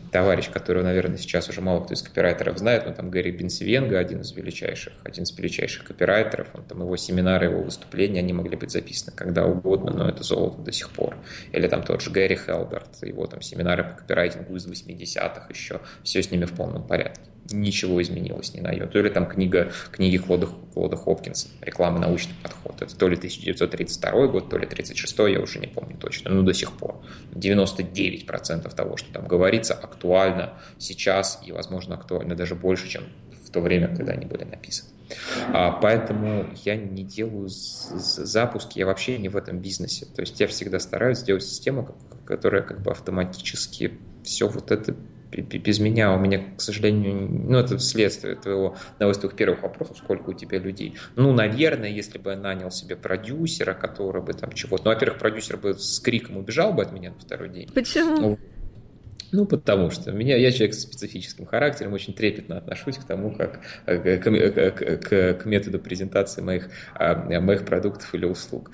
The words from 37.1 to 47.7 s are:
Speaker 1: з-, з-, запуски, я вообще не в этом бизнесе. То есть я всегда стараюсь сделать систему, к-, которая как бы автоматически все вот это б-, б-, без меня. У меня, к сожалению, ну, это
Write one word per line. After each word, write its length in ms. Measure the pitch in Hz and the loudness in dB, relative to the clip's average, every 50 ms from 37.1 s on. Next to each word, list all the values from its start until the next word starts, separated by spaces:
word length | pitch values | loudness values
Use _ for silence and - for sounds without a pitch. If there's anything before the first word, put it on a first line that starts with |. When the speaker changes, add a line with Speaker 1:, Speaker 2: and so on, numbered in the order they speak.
| 98 107 110 110 107 104 98 95 | -6 -4 -4 -4 -4 -6 -6 -8
Speaker 1:
з-, 500 | 95 - - - - - - - - - | -8 -10 -10 -10 -10 -10 -10 -8 -8 -4
з-, 280 | - - - - - | -2 -2 -2 -2 -4
запуски, 540 | - - 113 117 - - 104 - - - - | 0 2 2 2 2 0 -4 -8 -6 -4 0
я 60 | 92 | 0
вообще 320 | 95 92 - - - 127 120 | 0 0 0 -2 -2 -2 -2
не 100 | 101 92 | -2 -2
в 80 | 98 101 | -2 -4
этом 220 | 95 - 92 90 | -4 -4 -6 -6
бизнесе. 460 | 92 98 95 - 90 - - - - | -6 -6 -6 -6 -6 -6 -6 -8 -10
То 140 | - - - | -10 -8 -8
есть 160 | 92 - - - | -6 -6 0 0
я 60 | 104 101 | 0 0
всегда 340 | - - - 101 92 90 | 0 -2 -4 -4 -4 -4
стараюсь 380 | - - - - 110 127 123 - | -2 -4 -2 2 2 2 2 2
сделать 260 | - - 98 92 - | 2 2 2 2 0
систему, 400 | - - - - - 139 131 - | -2 -8 -4 -2 -2 -2 -2 -4
к-, 420 | - - - - - - - - - | -6 -10 -16 -20 -20 -20 -16 -8 -6
которая 340 | - - - 104 98 98 | -4 0 2 2 2 2
как 200 | - - - 95 101 | 2 -2 -4 -4 -4
бы 80 | 101 | -4
автоматически 1000 | - - - - 92 92 92 90 - - - - - - - - - - - - - - - - - - - | -4 -2 -4 -2 0 0 0 0 -4 -6 -8 -6 -6 -4 -6 -6 -4 -4 -4 -4 -4 -6 -14 -18 -18 -14 -10
все 240 | - - - - 104 | -6 -2 0 0 0
вот 200 | - 101 - - | 0 -2 -2 0
это 200 | 107 - - - 127 - - - - - - - | 0 0 0 -2 -6 -6 -8 -16 -18 -20 -18 -12
б-, 100 | - - - | -10 -8 -8
б-, 140 | - - - | -6 -8 -2
без 200 | - 110 107 104 | 2 2 4 4
меня. 340 | 104 107 107 117 110 101 95 | 4 4 4 4 6 6 6
У 60 | 92 | 6
меня, 240 | 98 98 98 98 - - - - | 4 4 2 2 0 -4 -8 -8
к 40 | |
сожалению, 680 | - - 104 107 104 107 104 104 104 101 98 98 98 - | -6 -6 -2 2 4 4 4 4 2 2 0 -2 -2 -2
ну, 280 | - - - - 127 127 | -2 -2 2 4 6 6
это 220 | 120 - | 6 4